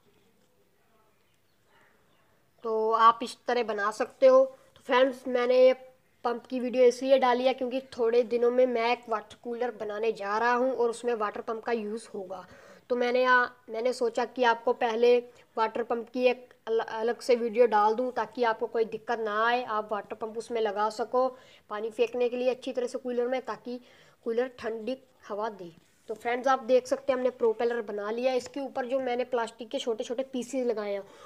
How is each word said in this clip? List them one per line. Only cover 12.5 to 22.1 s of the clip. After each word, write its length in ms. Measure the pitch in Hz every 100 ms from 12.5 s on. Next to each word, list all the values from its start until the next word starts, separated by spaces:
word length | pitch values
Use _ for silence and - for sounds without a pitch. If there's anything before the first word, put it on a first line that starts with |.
| - - - _
तो 60 | 247
मैंने 260 | 247 247
यहाँ, 420 | 254 254 247 - -
मैंने 240 | 220 247
सोचा 320 | 240 233 226 233
कि 180 | 262
आपको 300 | 240 226 247 240
पहले 420 | 247 226 240 247 240 - _ -
वाटर 260 | 220 226
पंप 260 | 226 240 220
की 160 | 254 247
एक 280 | 247 - _ -
अल-, 140 | 226
अलग 380 | - 220 233 233
से 140 | - 240
वीडियो 300 | 233 214 240
डाल 280 | 214 214 220
दूँ, 160 | 254
ताकि 320 | 240 214 -
आपको 240 | 233 226 226
कोई 180 | 233 220
दिक्कत 340 | 220 - 226
ना 260 | 220 208 226
आए, 160 | 247
आप 260 | 247 214 214
वाटर 240 | 208 196 220
पंप 220 | 220 226
उसमें 240 | - 233
लगा 280 | 214 196 214
सको 360 | 220 220 254 262 254 - - _
पानी 200 | 208 220
फेंकने 400 | 214 233